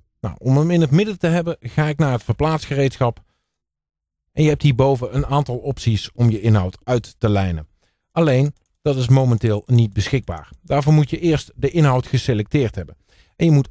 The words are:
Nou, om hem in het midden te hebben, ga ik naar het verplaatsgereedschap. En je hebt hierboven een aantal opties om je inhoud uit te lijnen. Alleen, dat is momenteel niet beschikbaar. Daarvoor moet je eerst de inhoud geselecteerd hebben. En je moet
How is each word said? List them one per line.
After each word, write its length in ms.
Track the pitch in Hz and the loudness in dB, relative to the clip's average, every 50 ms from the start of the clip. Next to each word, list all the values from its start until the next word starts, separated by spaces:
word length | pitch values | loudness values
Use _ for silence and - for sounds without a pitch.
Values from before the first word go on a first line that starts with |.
| _ _ _ _ | _ _ _ _
Nou, 160 | - 98 - | -12 -12 -10
om 200 | - - 127 131 | -6 -2 0 2
hem 140 | 143 156 170 | 2 2 2
in 100 | 175 170 | 2 2
het 100 | 165 131 | 2 2
midden 280 | 135 175 208 214 202 - | 2 2 0 0 -4 -4
te 80 | - | -2
hebben, 300 | 165 165 175 165 170 160 - | -2 0 -2 -2 -4 -8 -10
ga 260 | - 113 - - 151 | -12 -8 -4 -2 -2
ik 120 | 151 151 | -2 -2
naar 140 | 143 156 139 | -2 0 0
het 120 | 127 117 - | -2 -2 -4
verplaatsgereedschap. 1000 | - 113 - 143 156 160 151 - - 143 139 139 135 - - 131 120 110 - - _ _ _ _ _ _ _ _ _ _ _ _ _ _ _ _ _ _ _ _ _ | -4 -4 -2 -2 -2 -2 -4 -6 -6 -2 -2 -2 -2 -2 -2 -4 -4 -4 -6 -14 _ _ _ _ _ _ _ _ _ _ _ _ _ _ _ _ _ _ _ _ _
En 120 | _ 143 156 | _ 0 2
je 60 | 151 | 2
hebt 120 | 147 - | 2 2
hierboven 540 | - 147 127 117 131 139 135 120 123 98 110 | 2 2 2 4 2 2 2 0 -4 -4 -4
een 100 | 135 143 | -4 -2
aantal 320 | 123 139 147 143 - 120 | -2 -2 -2 -2 -4 -6
opties 540 | 127 - 139 127 - - 117 110 101 - - | -8 -8 -8 -8 -4 -2 -2 -2 -2 -2 -6
om 180 | - - 117 117 | -2 2 2 2
je 120 | 110 104 | 2 2
inhoud 360 | 98 117 110 104 90 92 - - - | 0 0 0 0 0 -2 -6 -8 -4
uit 320 | - 127 120 - - - | -2 -2 -2 -4 -6 -6
te 120 | _ - 110 | _ 0 0
lijnen. 380 | 104 98 95 92 85 78 78 - _ _ _ _ _ _ _ _ | 2 0 0 -2 -4 -6 -8 -12 _ _ _ _ _ _ _ _
Alleen, 420 | - 160 170 151 127 127 143 147 - _ _ _ _ _ | -2 0 2 2 2 2 0 -2 -4 _ _ _ _ _
dat 140 | - 147 139 | -4 -2 -2
is 120 | 131 123 | 0 2
momenteel 560 | 117 135 135 131 127 120 107 - 113 104 104 - | 4 4 4 4 2 0 0 0 -2 -2 -2 -2
niet 280 | - 127 120 113 104 - | 0 2 2 2 2 -2
beschikbaar. 580 | 104 95 - - 127 - - 85 78 - - - - | -4 -4 -2 -4 -4 -4 -6 -12 -12 -14 -18 -20 -14
Daarvoor 320 | _ - 139 143 135 147 156 | _ -4 -2 0 2 4 4
moet 160 | 151 147 - | 4 2 0
je 100 | 160 - | -4 -4
eerst 320 | 170 170 156 139 - - - | -2 0 0 -2 -4 -8 -8
de 140 | 123 123 139 | -6 -6 -2
inhoud 380 | 147 170 151 139 127 127 - | 0 2 2 2 2 0 -2
geselecteerd 680 | - - 123 - - 120 107 107 - - 147 131 104 - | -2 -2 -2 -2 -2 -2 -2 -2 -2 -2 0 0 -2 -4
hebben. 220 | 95 85 - - _ _ _ _ _ _ _ _ | -8 -12 -14 -16 _ _ _ _ _ _ _ _
En 100 | - 170 | 0 2
je 60 | 165 | 4
moet 180 | 151 139 135 - | 4 4 2 0